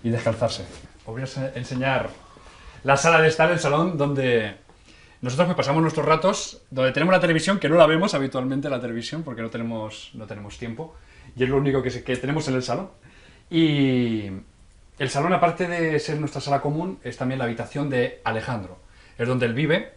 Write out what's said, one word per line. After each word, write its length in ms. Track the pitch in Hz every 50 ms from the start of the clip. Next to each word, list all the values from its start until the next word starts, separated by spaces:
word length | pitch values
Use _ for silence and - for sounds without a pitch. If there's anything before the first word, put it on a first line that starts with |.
| -
y 60 | 117
descalzarse. 540 | 113 120 - 117 113 - 123 - - - 95 - - - - - - - -
Os 80 | - 113
voy 80 | 120
a 60 | 135 131
se-, 240 | - 139 131 135 -
enseñar 540 | 127 123 - 135 127 127 135 131 123 104 - - - - - - - - - - - - - - - -
la 140 | 131 139 139
sala 240 | - 165 165 160
de 80 | 160 156
estar, 200 | 156 - 160 170
el 80 | 175 160
salón, 380 | - 147 143 151 165 185 175 147
donde 580 | 143 143 143 135 131 127 120 117 110 107 98 - - _ - _ - - - - - - - _
nosotros, 260 | - 123 127 139 175 170
pues, 100 | 180 -
pasamos 240 | - 135 - 160
nuestros 240 | 165 160 - 156 143
ratos, 560 | 143 156 156 160 185 208 - - - - - _ _
donde 220 | - 127 131 131 127
tenemos 180 | 143 151 180
la 80 | 185 180
televisión, 400 | 180 175 165 160 160 - 196 190
que 80 | - 143
no 80 | 156
la 100 | 175 160
vemos 280 | 151 156 160 - - -
habitualmente, 560 | 147 135 135 - 135 127 131 135 139 143 151
la 100 | 139 120
televisión, 440 | 117 117 113 117 117 - - 160 165
porque 180 | 143 120 110
no 80 | 113 113
tenemos, 600 | - 120 117 113 117 110 107 107 104 - - - -
no 120 | 123 110 104
tenemos 300 | 110 104 101 104 - -
tiempo, 380 | 123 113 113 117 160 165 - - - - - - - - -
y 80 | 120 127
es 60 | 127
lo 80 | 135 139
único 260 | 143 143 135 135 123
que 80 | 127
se-, 140 | - 123 -
que 100 | - 127
tenemos 320 | 123 - 131 147 160 156 139
en 60 | 131
el 100 | 127 127
salón. 260 | - 120 151 190 190 - - _ - - - - - - - - _
Y 760 | 170 165 165 156 147 143 139 135 127 123 123 117 113 110 104 98 95 95 - - _ _ - - _ - - - _ -
el 120 | 147 127
salón, 240 | - 143 147 175 185
aparte 340 | 170 - 170 165 - 185 175
de 320 | 175 170 165 160 156 147
ser 180 | 147 - 156 147
nuestra 180 | 156 147 - 139
sala 220 | - 143 143 139
común, 380 | - 147 147 156 170 190 190 - -
es 140 | 123 123 -
también 220 | 131 127 131 131
la 60 | 127
habitación 440 | 117 117 113 113 107 - 147 143 143
de 320 | 135 123 120 123 - - -
Alejandro. 560 | 117 110 113 110 - 127 110 95 90 - - - - - - - - - -
Es 100 | 120 120
donde 180 | 127 127 123
él 80 | 117 113
vive 380 | 120 156 143 160 190 220 - -